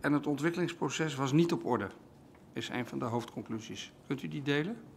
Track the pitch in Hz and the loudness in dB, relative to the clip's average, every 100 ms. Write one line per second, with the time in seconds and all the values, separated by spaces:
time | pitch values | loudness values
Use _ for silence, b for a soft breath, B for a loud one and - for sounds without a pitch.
0 | 143 147 147 139 156 170 170 - 151 - | 2 4 2 2 0 2 0 0 -2 0
1 | 160 135 135 147 170 143 - 117 98 - | -2 0 4 6 6 4 2 0 0 -8
2 | - - - - - - 113 113 120 139 | -18 -20 -20 -20 -12 -8 -6 -4 -4 -4
3 | 127 117 117 - 101 113 - - - - | -2 -2 -2 -8 -6 -8 -8 -12 -12 -14
4 | - 135 165 151 139 143 165 233 - | -8 -6 -4 -4 0 0 0 -6 -12